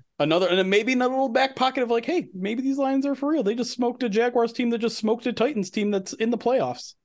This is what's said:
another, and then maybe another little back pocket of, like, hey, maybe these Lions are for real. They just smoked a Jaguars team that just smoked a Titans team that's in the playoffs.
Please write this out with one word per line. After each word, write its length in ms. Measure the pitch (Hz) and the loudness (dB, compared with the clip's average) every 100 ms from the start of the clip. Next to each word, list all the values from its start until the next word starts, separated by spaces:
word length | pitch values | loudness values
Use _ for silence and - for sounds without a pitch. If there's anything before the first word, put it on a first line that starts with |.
| _ - | _ -2
another, 300 | 151 165 185 | 2 2 2
and 100 | 180 | 2
then 120 | 185 | 4
maybe 220 | 196 226 | 2 2
another 200 | 254 247 | 2 2
little 160 | 262 269 | 0 0
back 260 | 240 262 262 | 2 0 2
pocket 280 | 254 262 | 0 0
of, 80 | 240 | 0
like, 120 | 233 | 0
hey, 260 | 233 349 - | 0 -2 -4
maybe 300 | 185 190 233 | -6 -6 -4
these 160 | 262 269 | -2 0
Lions 260 | 269 269 277 | 0 0 0
are 80 | |
for 160 | 269 277 | -2 0
real. 140 | 311 | 0
They 100 | 202 | 0
just 180 | 240 247 | -2 -2
smoked 300 | - 240 247 | -2 -2 0
a 80 | 247 | 0
Jaguars 420 | 208 240 240 233 | 2 2 2 0
team 200 | 233 240 | 0 -2
that 80 | 233 | 0
just 180 | 226 - | -2 -2
smoked 300 | 214 226 254 | 0 0 0
a 60 | |
Titans 360 | 240 262 269 185 | 0 0 0 -4
team 220 | - 208 | -2 0
that's 220 | 202 190 | -2 -4
in 180 | - 226 | -4 -2
the 60 | 233 | 0
playoffs. 580 | 233 254 131 123 - - | 2 0 0 -4 -12 -20